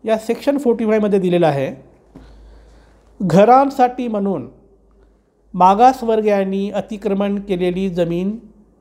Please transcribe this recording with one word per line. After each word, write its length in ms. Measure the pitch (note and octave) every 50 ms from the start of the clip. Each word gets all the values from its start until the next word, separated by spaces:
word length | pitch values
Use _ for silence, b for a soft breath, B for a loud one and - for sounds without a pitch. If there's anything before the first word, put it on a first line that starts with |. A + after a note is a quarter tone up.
| -
या 120 | G#3+ A3
सेक्शन 400 | A3 A3 - A3+ A#3 - C#4+ C#4
फोर्टी 280 | C#4+ C#4+ B3 A3+ A3 A3+
फायमध्ये 340 | G#3+ A3 A3 G#3 G#3 G3 G3+
दिलेलं 280 | F#3 F#3 F3 F3 E3+
आहे, 280 | D#3 C#3+ C#3 C3+ D#3 C4 - - - _ _ _ _ _ b b b b b b b b b b b b b b b b b b b b _
घरांसाठी 880 | G#3 F3 D3+ F#3 G#3 A3 B3 C4 C#4 C#4 C4+ - B3 B3 B3 - B3
म्हणून 400 | A#3+ A3 G#3 G3 G3 F#3+ D3+ A#2+ - - _ _ _ _ _ _ _ _ _ _ _ _ _ _ _ _ _ _ _ -
मागासवर्गीयांनी 1160 | F3+ F3+ F#3 G3 G3+ A#3+ B3+ B3+ B3+ A#3+ A3+ A3+ A3 G#3+ G#3+ G3+ G3 G3 F#3+ G3 G3 G3 G3+
अतिक्रमण 680 | G#3 G#3 G3 - A3 G3+ - G#3+ G3 G3 G3+ G3+ G3+ G3+
केलेली 500 | G3 - F#3+ F3+ F3+ G#3 F#3 F#3 F#3+ G3
जमीन 480 | E3+ F3 F3 E3 E3+ F3 F#3 G3 G#3+ A#3 - - _ _ _ _ _ _